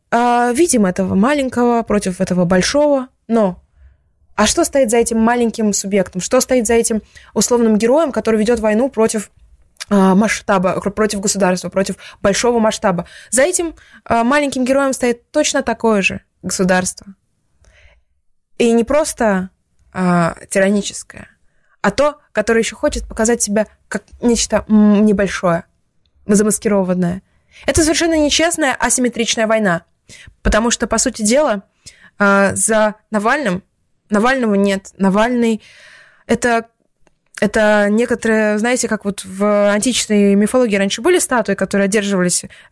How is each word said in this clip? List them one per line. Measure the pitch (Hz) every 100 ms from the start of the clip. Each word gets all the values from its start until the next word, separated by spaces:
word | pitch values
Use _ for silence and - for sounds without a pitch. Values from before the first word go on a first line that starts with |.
| _
а, | 233 240 240 240
видим | 240 349 247
этого | 190 185 190
маленького | 190 233 294 262 240 240 233
против | 220 208 190 180
этого | 190 180
большого, | 175 185 180 285 294 277 254 _ -
но | 226 196 180 _ _ - _ _ _ _ -
А | 208
что | -
стоит | 320 277 254
за | 233
этим | 233 226
маленьким | 220 240 233 220 214
субъектом? | 196 196 196 180 185
Что | - 254
стоит | 254 254
за | 220
этим | 233 226 220 - - -
условным | - - 240 226 214
героем, | 233 285 320
который | 220 220 220
ведет | 214 233
войну | 214 214 262
против, | 214 226 220 - _ _ _ _ - -
а, | 202 190
масштаба, | 190 220 - - 196 185 180
кр-, | 202
против | 202 214 208
государства, | 202 196 185 180 175
против | 190 196 190 - -
большого | 202 190 240 240
масштаба? | 220 - 208 175 175 - -
За | 247
этим, | 302 359 339 - - -
а, | - 233
маленьким | 233 294 285 254
героем | 254 277 269
стоит | 262 247 240 _
точно | 302 294 285
такое | 262 226 226 208
же | 185 - - _
государство. | 185 - 185 185 185 - - 190 _ _ _ _ _ _ - _ _ _ _ _ _ -
И | 233
не | 233
просто, | 233 285 311 - 226 190 185 _ _ _ _
а, | 185 180 175 170 - -
тираническое, | 196 190 208 196 - - - - _ _ _ _ _
а | 208
то, | - 294 294 _
которое | - 208 226
еще | 220 -
хочет | 294 - -
показать | - 220 233
себя | - 208 208 _ -
как | 208 - -
нечто, | 240 226 - 208 -
м, | 214 208 202
небольшое, | 214 202 196 - 180 165 - _ _ _ _ _ -
замаскированное. | 202 214 202 226 202 185 180 175 185 - _ _ - -
Это | 311
совершенно | 311 302 330
нечестная, | 320 294 - 330 330 285 -
асимметричная | 247 247 247 233 226 - 220
война. | 220 202 170 - _ _ - - -
Потому | - 214 233
что, | - 226
по | 226
сути | 262 226
дела, | 208 262 302 208 - _ - - - -
а, | 202 196 196
за | 196 196 220 214 202 _
Навальным, | 214 214 285 247 180 - _ _ _ -
Навального | 208 233 269 226
нет. | 196 196 196 - -
Навальный — | 180 196 233 247 233 214 - - - - - _ -
это, | 233 247 233 226 _ _ _ _ _ _ -
это | 202 220 214 208 202
некоторые, | 214 240 233 226 220 214 208
знаете, | 233 247 226
как | 214
вот | 202 196
в | 190 190 208 208 202
античной | 208 254 226 - 208 202
мифологии | 196 208 254 247 196
раньше | 196 -
были | 269 359
статуи, | - 247 202
которые | 196 190 202 196
одерживались, | 214 202 196 180 - - - -